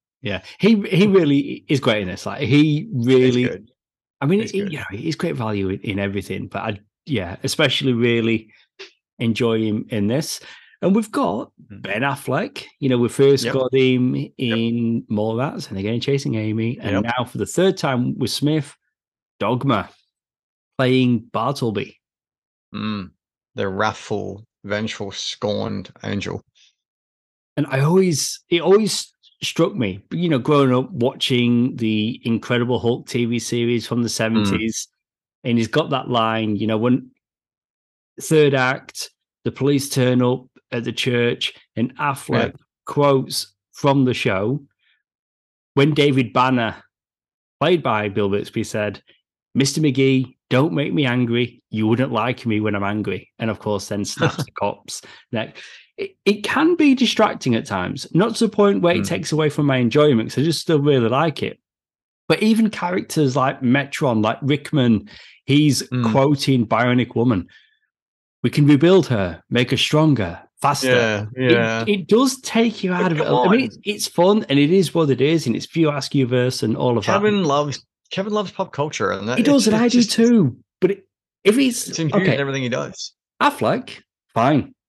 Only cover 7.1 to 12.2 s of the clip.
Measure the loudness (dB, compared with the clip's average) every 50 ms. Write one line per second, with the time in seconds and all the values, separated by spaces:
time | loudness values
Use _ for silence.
7.1 | -4 -4 -4 -6 -10 -8 -6 -6 0 2 2 2 2 0 0 0 0 2 2 2
8.1 | 2 2 2 0 0 -2 -4 _ _ _ _ _ _ _ -20 -20 _ _ _ _
9.1 | _ -6 -4 -2 -2 0 0 0 0 0 0 -2 -2 -4 -6 -6 -4 -4 -2 0
10.1 | -2 -2 -4 -4 -10 -12 -14 -20 -20 -20 _ _ _ -4 0 2 2 2 0 -2
11.1 | -4 -4 -2 -2 -4 -4 -8 -12 _ _ -20 _ -20 -14 -10 -6 -4 -2 -2 -2
12.1 | -4 -4